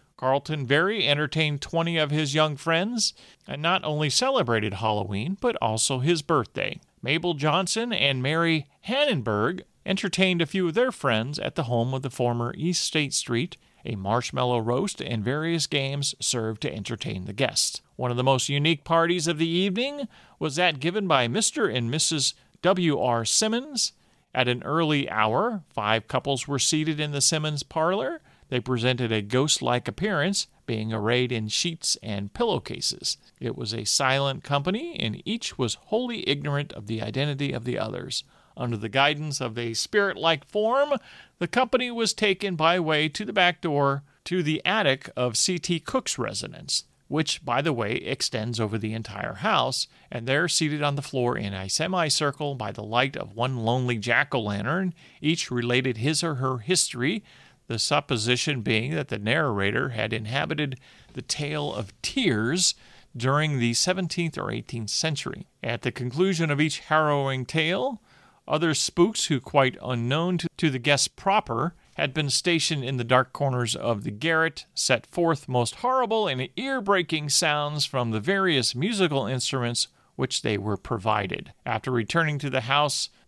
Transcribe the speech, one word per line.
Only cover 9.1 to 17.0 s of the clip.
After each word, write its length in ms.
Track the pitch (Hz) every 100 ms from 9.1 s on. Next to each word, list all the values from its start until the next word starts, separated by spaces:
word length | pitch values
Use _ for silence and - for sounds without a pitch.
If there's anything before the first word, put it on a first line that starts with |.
| 185 113 104 117 185 - _
entertained 600 | - 190 190 175 185 180
a 20 | 165
few 220 | 190 175
of 80 | 165
their 160 | 247
friends 480 | - 143 110 120 147
at 160 | - -
the 80 |
home 280 | 123 120 120
of 120 | 131
the 60 | 135
former 420 | - 120 120 120 -
East 280 | 160 180
State 300 | - 160 143
Street. 440 | - - 120 180 - _ _
A 120 | - 107
marshmallow 640 | 95 117 - 131 123 120
roast 420 | 110 123 196 -
and 220 | - 113
various 420 | 104 143 160 170 -
games 480 | 147 135 143 139 -
served 420 | - 123 110 107
to 100 | 147
entertain 540 | 110 98 117